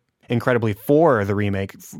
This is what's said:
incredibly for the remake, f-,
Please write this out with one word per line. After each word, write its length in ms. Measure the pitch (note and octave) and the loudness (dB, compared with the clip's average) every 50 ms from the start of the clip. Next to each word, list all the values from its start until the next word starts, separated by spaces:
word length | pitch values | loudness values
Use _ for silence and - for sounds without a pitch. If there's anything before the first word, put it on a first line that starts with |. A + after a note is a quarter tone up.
| _ _ _ _ _ - | _ _ _ _ _ -4
incredibly 420 | B2 A#2 - C3 B2 A2+ A2+ A2 | -4 -2 0 0 0 0 0 -2
for 540 | G2+ - - - D3 D#3 E3+ D3+ B2 G#2+ G2+ | -4 -4 0 2 2 4 4 4 2 2 0
the 100 | G2+ G2+ | -2 -2
remake, 400 | G#2 G#2 G2+ G2 F#2+ G2 - - | -2 -2 -2 -2 -4 -6 -8 -10
f-, 200 | - - - - | -16 -20 -20 -20